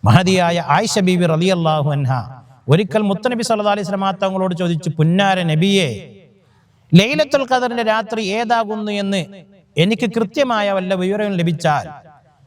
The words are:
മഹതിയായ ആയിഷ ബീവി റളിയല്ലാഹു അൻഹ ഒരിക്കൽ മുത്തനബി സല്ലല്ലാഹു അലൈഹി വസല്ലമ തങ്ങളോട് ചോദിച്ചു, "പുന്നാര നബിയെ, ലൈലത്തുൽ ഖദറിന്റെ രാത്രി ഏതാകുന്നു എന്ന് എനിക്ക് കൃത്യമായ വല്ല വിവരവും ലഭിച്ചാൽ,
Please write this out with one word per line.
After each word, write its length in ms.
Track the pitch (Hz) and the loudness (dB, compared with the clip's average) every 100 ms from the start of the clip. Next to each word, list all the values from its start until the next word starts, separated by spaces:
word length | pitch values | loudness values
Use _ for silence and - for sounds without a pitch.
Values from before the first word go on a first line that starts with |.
| - | 4
മഹതിയായ 580 | 175 185 185 175 170 160 | 4 4 0 0 -2 0
ആയിഷ 320 | 147 220 - | 0 0 0
ബീവി 260 | 185 180 175 | 0 2 0
റളിയല്ലാഹു 640 | 160 180 180 165 156 147 | 0 0 0 0 0 -2
അൻഹ 200 | 143 131 131 - - - - - | -2 -2 -4 -6 -16 -20 -18 0
ഒരിക്കൽ 320 | 156 214 226 | 0 2 0
മുത്തനബി 420 | 208 196 247 240 | 0 -2 -2 -4
സല്ലല്ലാഹു 280 | 233 220 208 | -2 0 0
അലൈഹി 160 | 202 185 | 0 -2
വസല്ലമ 240 | 196 196 | -2 -2
തങ്ങളോട് 440 | 190 190 190 185 175 | -2 -2 -2 -2 -2
ചോദിച്ചു, 340 | 175 170 170 | -2 -2 -4
"പുന്നാര 540 | 160 156 180 196 190 | 0 2 4 2 2
നബിയെ, 760 | 170 156 190 196 160 104 - - - _ _ _ _ _ _ | 0 0 2 2 0 -4 -12 -20 -20 _ _ _ _ _ _
ലൈലത്തുൽ 540 | 165 214 302 294 285 254 | 6 6 2 2 0 2
ഖദറിന്റെ 300 | 254 247 233 | 0 0 -2
രാത്രി 400 | 220 220 220 226 | 0 0 -2 -4
ഏതാകുന്നു 680 | 202 214 233 233 214 214 208 | -2 -2 0 0 0 -4 -4
എന്ന് 340 | 208 196 196 160 196 - - _ - | -4 -2 -2 -4 -12 -20 -20 _ 0
എനിക്ക് 320 | 175 226 233 | 2 2 -2
കൃത്യമായ 600 | 190 214 - 262 226 202 | -2 -4 0 0 0 0
വല്ല 220 | 196 185 | -2 -2
വിവരവും 380 | 190 185 208 208 | -2 0 -2 -2
ലഭിച്ചാൽ, 580 | 190 170 160 156 143 101 - - - _ _ | 0 -2 0 0 0 -2 -16 -20 -20 _ _